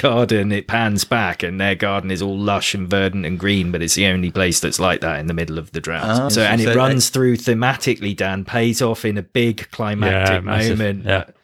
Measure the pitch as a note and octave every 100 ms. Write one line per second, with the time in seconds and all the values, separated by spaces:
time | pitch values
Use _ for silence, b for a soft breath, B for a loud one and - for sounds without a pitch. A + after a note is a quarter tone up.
0 | D3 A#2+ A#2 A2 G2+ G2+ - A2+ A2+ G2+
1 | - A#2 F#2+ E2+ F2 F#2+ G2 F#2+ G#2 G2
2 | F#2 F#2 G2 G2 G2+ G2 - G2+ F2+ G2
3 | F#2+ F#2+ E2 F2+ G2 G2+ F2 F2 E2 -
4 | G2 F#2 F2+ F#2+ F2+ E2 - - F#2 E2+
5 | E2 D2 D#2+ E2 D#2+ D#2 D#2 E2 D#2 D#2+
6 | G#2+ A#2 C#3 - G#2 A2+ A2+ A#2+ C3 C3+
7 | - C3 B2+ A#2 B2 A2+ B2 C3 C3+ A2+
8 | G2+ F#2+ F#2+ F#2+ F#2 A#2+ A#2 A2 A#2+ A2
9 | A2+ G#2 F#2 B2+ A#2 A2 - - G#2+ G#2
10 | G2+ F#2+ F#2+ F#2 G2 G2+ A2+ G#2+ G#2 G2
11 | G#2+ F#2+ - -